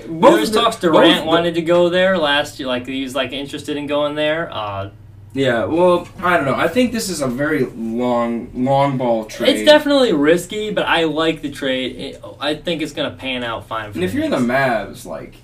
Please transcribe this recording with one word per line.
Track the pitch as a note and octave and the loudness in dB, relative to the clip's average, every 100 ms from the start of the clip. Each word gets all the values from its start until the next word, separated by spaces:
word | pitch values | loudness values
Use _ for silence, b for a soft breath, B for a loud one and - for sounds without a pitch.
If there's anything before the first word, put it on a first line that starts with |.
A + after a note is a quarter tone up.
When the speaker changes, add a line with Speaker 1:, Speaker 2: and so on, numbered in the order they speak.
| - | -8
Speaker 1:
Both | E3 A#3+ | 2 6
Speaker 2:
there | E4+ | 6
was | - | 4
Speaker 1:
the, | G#3+ | 2
Speaker 2:
talks | - - | 0 0
Speaker 1:
both | F3+ | 2
Speaker 2:
Durant | D#3 - - | 6 6 4
Speaker 1:
the | D#3+ | 2
Speaker 2:
wanted | E3 E3+ | 2 2
to | E3 | 0
go | D#3+ F3 F3 | 2 4 4
there | F3+ F#3 F#3 | 4 2 2
last | D3+ C#3+ D3 - | 2 0 -2 -6
year, | C3 | -4
like, | B2 B2 | -4 -4
he | C3+ | -6
was, | C3+ | -4
like, | C3+ B2 | -4 -4
interested | C#3 C#3 D3 - D3 | -6 -8 -8 -6 -6
in | C#3+ | -2
going | D3 D3 | -2 0
there. | D3+ D3+ D#3+ E3 | 0 -2 -2 -4
Uh, | G#2+ G#2 G2 G2 - - - - | -6 -6 -6 -8 -12 -20 -20 -10
Speaker 1:
Yeah, | C3 C3 A#2 | -2 0 0
well, | - D#3+ F3+ F3 - - | 0 2 4 4 0 -4
I | F3 F3 | 0 2
don't | C#3 | 2
know. | |
I | - B3 | 0 0
think | B3 B3+ | 2 0
this | A3+ F#3+ | 0 -4
is | D#3+ | -4
a | C3 | -4
very | B2 D3 D3 A#2+ | -2 -2 0 -2
long, | G#2+ A2+ A2+ B2 A#2+ A#2 A#2 F#2 | -4 -6 -2 0 0 0 -4 -6
long | A#2+ B2+ C#3 C#3 C3 | -4 0 2 2 0
ball | B2+ A2+ | 0 0
trade. | A2 - G3 - | -2 0 2 4
Speaker 2:
It's | |
definitely | D4+ D4+ D4 C#4 A#3+ | 6 6 6 2 4
risky, | D#3 D3 F3 - G#3 G#3+ | 4 4 2 0 -6 -4
but | F3+ D3 | -2 0
I | D#3+ | 0
like | E3 D3 E3 D#3 | 0 0 -2 -2
the | C#3+ | -6
trade. | - C#3 C3 B2+ B2+ | -6 -4 -2 -4 -8
It, | C3 - - - | -12 -12 -16 -8
I | C#3+ | -6
think | D3+ - D#3+ | -4 -4 -4
it's | D#3 | -4
gonna | - C3 | -6 -6
pan | F#2+ C3 B2+ | -6 -8 -6
out | A#2+ A2+ - | -6 -8 -8
fine | A2+ G#2+ | -8 -8
for | G#2+ | -4
Speaker 1:
And | |
if | F#3 | -4
Speaker 2:
the | C4+ | -2
Speaker 1:
you're | D#4 | -2
the | D#3 | 0
Speaker 2:
Knicks. | A#2+ | 0
Speaker 1:
Mavs, | C3 C3 A2+ G2 - - | 2 2 0 -4 -12 -12
like, | - - - | -12 -14 -20